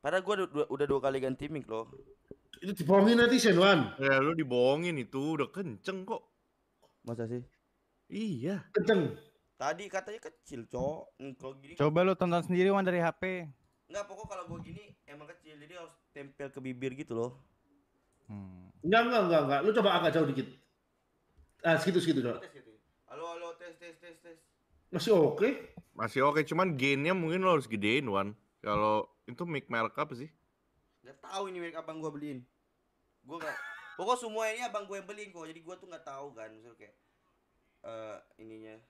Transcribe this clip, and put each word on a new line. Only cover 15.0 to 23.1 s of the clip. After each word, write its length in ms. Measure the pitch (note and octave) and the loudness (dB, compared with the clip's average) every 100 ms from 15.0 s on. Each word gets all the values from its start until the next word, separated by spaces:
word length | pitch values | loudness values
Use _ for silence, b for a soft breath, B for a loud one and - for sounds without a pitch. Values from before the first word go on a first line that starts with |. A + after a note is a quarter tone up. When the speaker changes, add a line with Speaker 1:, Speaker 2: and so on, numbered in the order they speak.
| _ | _
Speaker 1:
emang 240 | D3 D3+ | -20 -20
kecil, 240 | E3+ D#3 D3+ | -20 -20 -20
jadi 160 | D3+ F3+ | -20 -18
harus 160 | E3 _ _ | -18 _ _
tempel 400 | D3 C#3 _ C#3 | -16 -16 _ -12
ke 80 | C#3 | -10
bibir 400 | C3 B2 C3 C3 | -10 -6 -6 -6
gitu 160 | D3 | -6
loh. 240 | A#2 A#2+ C3 _ _ _ _ _ _ _ _ _ | -4 -4 -6 _ _ _ _ _ _ _ _ _
Speaker 4:
Hmm. 480 | G#2 F#2+ F#2 F#2 _ | -14 -14 -18 -20 _
Speaker 2:
Enggak, 200 | D#3 A3 A#3+ | 0 2 4
enggak, 160 | A#3+ F#3 | 2 4
enggak, 140 | E3 C#3+ | 4 4
enggak. 140 | C#3 | 2
Lu 80 | F3 | 2
coba 200 | A3 G3 F3 | 4 2 2
agak 80 | E3 D#3+ | 2 2
jauh 80 | D3 | 0
dikit. 240 | C3 C3 - _ _ _ _ _ _ _ _ _ _ | -2 -6 -12 _ _ _ _ _ _ _ _ _ _
Ah, 160 | E3 D#3+ | 2 2
segitu, 240 | - F3+ | 4 2
segitu, 240 | E3 C3+ A#2+ | 4 2 0
Cok. 160 | A2+ | -4
Speaker 1:
Tes 80 | - - | -10 -20
gitu. 160 | - G#2+ _ _ | -20 -20 _ _
Halo, 320 | _ | _